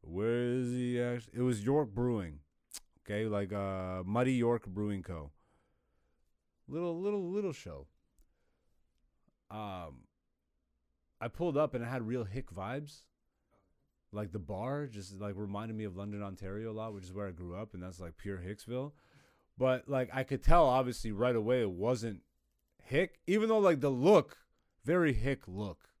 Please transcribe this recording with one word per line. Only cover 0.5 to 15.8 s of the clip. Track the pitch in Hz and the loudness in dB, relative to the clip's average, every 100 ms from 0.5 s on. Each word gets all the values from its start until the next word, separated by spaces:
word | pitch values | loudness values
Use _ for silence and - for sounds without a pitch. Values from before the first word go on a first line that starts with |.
| 123 123 | 0 -2
the | 123 123 123 | -2 -2 -2
act-, | 120 120 117 | -2 -4 -8
it | - | 0
was | 123 117 | 2 2
York | 104 143 135 | 2 2 2
Brewing. | 101 123 117 87 73 _ _ _ - - _ | 0 0 0 -4 -10 _ _ _ -18 -18 _
Okay, | - 104 110 | -6 -2 0
like, | 104 98 | 0 -2
uh, | 101 98 95 92 92 90 | -2 -2 -2 -4 -4 0
Muddy | 110 127 | 2 4
York | 131 117 120 101 | 4 4 2 -2
Brewing | 92 104 98 | -4 -2 -2
Co. | 90 85 71 - _ _ _ _ _ _ _ _ _ _ _ _ - | -6 -8 -10 -16 _ _ _ _ _ _ _ _ _ _ _ _ -10
Little, | 147 175 170 | -6 -4 -2
little, | 196 208 175 | -2 -2 -2
little | 196 202 | -2 -4
show. | 147 - 71 69 _ _ _ _ _ _ _ _ _ _ _ _ _ _ _ _ | -6 -10 -14 -14 _ _ _ _ _ _ _ _ _ _ _ _ _ _ _ _
Um, | 107 104 92 82 67 - _ _ _ _ _ _ _ _ _ _ _ | -12 -10 -10 -12 -16 -20 _ _ _ _ _ _ _ _ _ _ _
I | 120 | -10
pulled | - 170 143 | -4 -2 2
up | 151 | 2
and | 127 | 0
it | 117 | -4
had | 127 110 | -4 -2
real | 123 | -4
hick | 104 110 131 | -4 -6 -10
vibes. | 90 95 131 147 - _ _ _ _ _ _ _ _ _ _ _ | -8 -6 -6 -10 -16 _ _ _ _ _ _ _ _ _ _ _
Like, | 104 101 | -8 -6
the | 98 | -8
bar | 78 98 120 143 143 | -6 -6 -4 -4 -6
just, | 104 95 98 | -10 -12 -8
like, | 101 98 | -8 -6
reminded | 104 101 113 | -6 -6 -6
me | 110 | -6